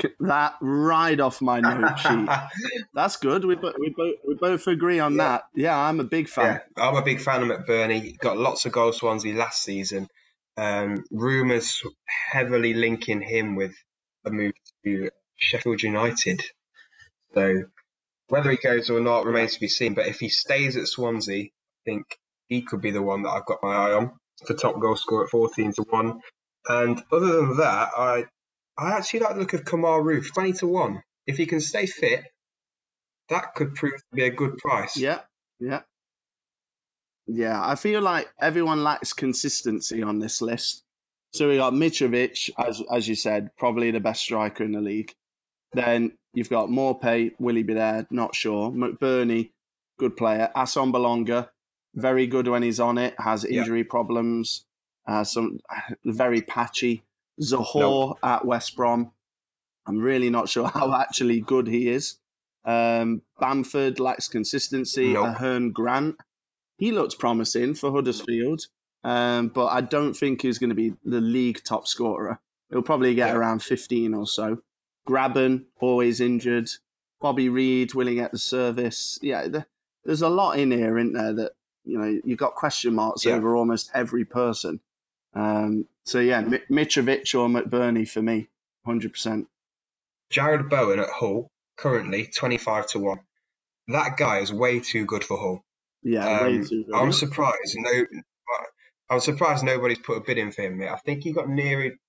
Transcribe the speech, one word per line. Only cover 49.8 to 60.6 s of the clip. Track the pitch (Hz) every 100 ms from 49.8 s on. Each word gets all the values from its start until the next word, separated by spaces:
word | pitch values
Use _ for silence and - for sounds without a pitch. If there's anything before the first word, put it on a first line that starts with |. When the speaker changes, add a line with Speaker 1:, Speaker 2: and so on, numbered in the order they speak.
| _ _
Speaker 1:
good | 127 -
player. | 113 107 113 -
Assombalonga, | 127 151 131 123 120 120 117 120 120 _ _ _ _
very | - 127 131 127
good | 131 123
when | 120
he's | 120 113
on | 120 120
it, | 123 -
has | 110 110 107
Speaker 2:
Yeah. | 123
Speaker 1:
injury | 113 117
problems, | 113 120 117 117 117 117 113 - - _ _ _ -
uh, | 107
some, | 104 120 113 - - - - -
very | - 110 127 117
patchy. | - - 117 - 123 113 - _ _ -
Zohore | 147 127 110 147 143 135 135
Speaker 2:
Nope. | -
Speaker 1:
at | - 120
West | 123 117 - -
Brom, | 123 117 117 _ _ _ _ _ _ _ -
I'm | 104
really | 120 135 123
not | 120 -
sure | 120